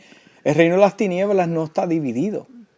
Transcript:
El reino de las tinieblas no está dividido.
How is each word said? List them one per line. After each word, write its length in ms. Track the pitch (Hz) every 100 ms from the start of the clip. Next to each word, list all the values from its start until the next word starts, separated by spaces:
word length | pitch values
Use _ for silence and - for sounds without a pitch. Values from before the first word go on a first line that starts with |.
| - - _ _
El 100 | 143
reino 200 | 147 165
de 60 | 185
las 160 | 202 -
tinieblas 520 | 208 180 202 196 170
no 160 | 165
está 220 | 156 - 190
dividido. 600 | 165 143 117 190 196 - 240 214